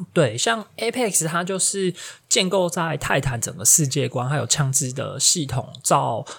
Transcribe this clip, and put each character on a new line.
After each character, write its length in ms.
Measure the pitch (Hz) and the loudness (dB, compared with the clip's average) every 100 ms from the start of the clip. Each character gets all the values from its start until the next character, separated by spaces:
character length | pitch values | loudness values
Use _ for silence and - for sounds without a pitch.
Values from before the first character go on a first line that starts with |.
| 175 | -4
对， 240 | 170 135 117 | 0 0 0
像 280 | - 226 202 - | -2 -2 -6 -6
Apex 500 | 226 233 226 - 160 | -4 -2 0 0 0
它 160 | 170 | -2
就 160 | 180 190 | -2 -2
是 360 | - 196 185 175 - - - | -2 0 -2 -4 -10 -14 0
建 220 | 240 185 | 2 4
构 200 | 196 175 | 2 2
在 280 | 180 165 143 | 0 -2 -2
泰 240 | - 151 | 0 0
坦 180 | 135 120 | 0 -2
整 160 | 98 90 | -6 0
个 80 | |
世 240 | 104 - 143 | 4 4 4
界 220 | 147 123 | 0 -2
观 180 | 123 127 | -2 -2
还 80 | 147 | -2
有 100 | 113 | 0
枪 240 | - 135 | 2 2
支 220 | 131 131 | 0 -2
的 260 | 131 107 107 | -4 -6 0
系 280 | - 180 135 | 2 2 0
统， 240 | 127 - - | -4 -6 -4
照 440 | - 147 131 113 127 | 2 4 4 -2 -4